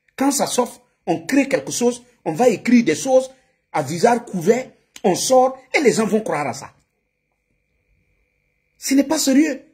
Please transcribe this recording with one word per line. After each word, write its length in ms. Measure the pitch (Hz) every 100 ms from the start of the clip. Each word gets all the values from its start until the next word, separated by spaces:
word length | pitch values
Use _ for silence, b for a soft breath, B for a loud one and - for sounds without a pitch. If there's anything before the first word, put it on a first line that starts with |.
| _ -
Quand 160 | 277
ça 140 | 262 185
s'offre, 360 | - 233 - _ _ -
on 180 | 165 -
crée 220 | 277 269
quelque 220 | 254 -
chose, 320 | - 240 240 b b
on 80 | -
va 160 | 156 247
écrire 360 | 190 - 247
des 120 | 233 -
choses 340 | 269 262 262 b b b b
à 100 | 156
visage 420 | 135 165 226 240 -
couvert, 420 | 190 165 240 262 _ _ -
on 100 | 208
sort 420 | 170 - 254 262 262 B
et 60 | -
les 120 | 262
gens 140 | 170 220
vont 140 | 214
croire 240 | 214 151 139
à 80 |
ça. 200 | 110 - _ _ _ _ _ _ _ _ _ _ _ _ _ _ _ _ _ _ _ _ _
Ce 160 | -
n'est 100 | 277
pas 140 | 277 311
sérieux. 440 | 269 269 311 254 -